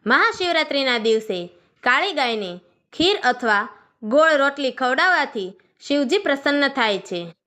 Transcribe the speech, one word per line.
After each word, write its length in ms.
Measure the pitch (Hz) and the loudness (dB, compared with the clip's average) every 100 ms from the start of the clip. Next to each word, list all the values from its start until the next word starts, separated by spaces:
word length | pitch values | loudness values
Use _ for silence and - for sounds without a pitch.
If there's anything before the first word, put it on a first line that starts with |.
| 208 | 2
મહાશિવરાત્રિના 920 | 269 440 427 359 330 302 277 269 240 | 2 2 0 -2 -2 0 -2 0 0
દિવસે 500 | 220 220 220 185 175 - _ _ | 0 0 -2 -8 -8 -16 _ _
કાળી 300 | 254 254 381 | 0 0 0
ગાયને 460 | 302 247 220 190 175 _ _ _ | -2 -2 -4 -8 -12 _ _ _
ખીર 260 | - 339 415 | -2 0 2
અથવા 440 | 247 247 233 208 226 - _ _ | 0 0 0 0 0 -12 _ _
ગોળ 340 | 214 269 320 302 | 0 4 4 4
રોટલી 340 | 277 277 269 | 0 0 -6
ખવડાવવાથી 840 | 247 254 262 359 349 277 226 185 - _ _ | -2 -2 2 2 2 0 -6 -10 -12 _ _
શિવજી 380 | - 285 269 370 | -2 0 2 0
પ્રસન્ન 500 | 370 277 294 285 277 | 0 -2 0 0 0
થાય 300 | 269 220 196 | 0 0 0
છે. 380 | - 175 170 - | -6 -10 -10 -18